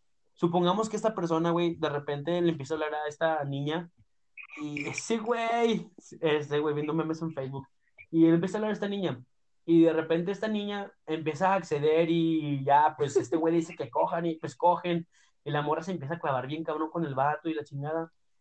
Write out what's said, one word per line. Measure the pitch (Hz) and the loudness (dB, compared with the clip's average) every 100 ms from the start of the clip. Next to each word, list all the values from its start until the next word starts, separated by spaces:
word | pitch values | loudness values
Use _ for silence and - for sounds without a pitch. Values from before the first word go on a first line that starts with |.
| _ _ _ | _ _ _
supongamos | - 175 180 175 196 220 | -2 0 2 2 2 -2
que | 214 | -2
esta | 220 | -2
persona, | 214 170 160 170 | -2 0 0 2
güey, | 170 170 165 | 2 0 0
de | 156 | -2
repente | 143 143 143 147 175 | -4 -4 -6 -2 0
le | 170 | 2
empieza | 151 131 | 0 -4
a | 156 | -4
hablar | 156 | -4
a | 151 151 | -4 -6
esta | 147 160 156 | -2 -2 0
niña | 139 139 143 160 170 _ _ _ _ - - - | -2 -4 -2 -4 -6 _ _ _ _ -20 -18 -12
y | 302 294 294 | -10 -8 -8
ese | - - 226 | -8 -4 -4
güey, | 214 233 226 233 233 202 - - - - | -2 -2 0 2 2 0 -4 -18 -20 -4
este | 160 151 143 147 | 0 0 0 0
güey | 151 | 0
viendo | 147 151 | -2 -2
memes | 165 160 160 | -2 -2 -2
en | 165 | -6
Facebook, | 160 135 135 135 _ _ _ - | -6 -8 -8 -12 _ _ _ -4
y | 165 165 | 4 6
él | |
empieza | 170 185 208 | 6 2 -2
a | |
hablar | 214 | -2
a | |
esta | 208 202 | -2 -2
niña, | 202 170 123 - _ _ _ | -2 -2 -4 -10 _ _ _
y | - 170 | 4 6
de | 165 | 6
repente | 156 160 165 175 | 4 0 0 0
esta | 196 220 | -4 -2
niña | 214 202 202 196 - - | -2 -4 -6 -8 -12 -8
empieza | 160 151 147 190 | -4 -4 0 2
a | 196 | 2
acceder | 175 147 151 156 165 | 0 0 4 4 4
y | 170 165 160 147 139 | 4 2 0 0 -2
ya, | 135 143 151 - | 4 6 6 2
pues, | 147 - | 0 0
este | - 160 | 0 0
güey | 160 | 2
dice | 170 165 - | 2 0 -6
que | 151 | -6
cojan, | - 180 175 170 | -2 0 0 -2
y | 160 | -4
pues | 143 - | -8 0
cogen, | 175 180 180 170 165 _ _ _ | 2 2 0 -2 -4 _ _ _
y | 147 | -4
la | 147 | -2
morra | 147 156 | 0 -2
se | 165 | -4
empieza | 175 135 | -8 -6
a | 165 | -6
clavar | 156 131 131 | -2 -2 -2
bien | 156 | -6
cabrón | 160 151 160 | -6 -4 -4
con | 170 | -4
el | 156 | -4
vato | 131 139 147 165 | 0 0 0 -4
y | |
la | 156 | -6
chingada, | - 139 143 160 165 _ _ _ | -8 -8 -6 -6 -6 _ _ _